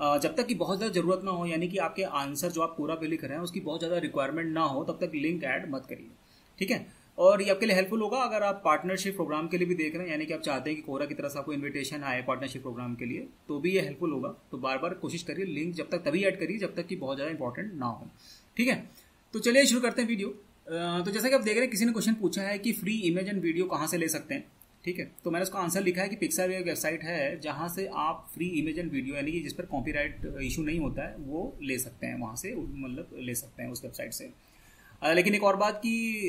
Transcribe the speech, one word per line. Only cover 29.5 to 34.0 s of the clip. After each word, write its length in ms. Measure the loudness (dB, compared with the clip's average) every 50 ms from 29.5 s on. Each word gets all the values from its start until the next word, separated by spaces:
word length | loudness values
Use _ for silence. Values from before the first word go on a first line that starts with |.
| -6
पर 120 | -8 -6
कॉपीराइट 720 | -4 -4 -4 -2 -2 0 0 -2 -2 -4 -6 -8 -8 -6 -4 -4
issue 200 | -2 -2 -2 0
नहीं 160 | 0 0 0
होता 300 | 0 -2 -2 -4 -6 -8
है, 60 | -8
वो 400 | -10 -8 -6 -4 -4 -4 -6 -8 -6
ले 180 | -4 -4 -2 -2
सकते 280 | -4 -6 -8 -8 -8
हैं, 120 | -6 -6 -6
वहाँ 160 | -6 -6 -8
से 200 | -8 -8 -6 -6
मतलब 540 | -6 -6 -6 -8 -8 -8 -8 -8 -8 -10 -12 -12
ले 220 | -10 -6 -6 -6
सकते 280 | -6 -6 -8 -12 -12 -10
हैं 60 | -8
उस 140 | -8 -10 -10
website 300 | -12 -10 -10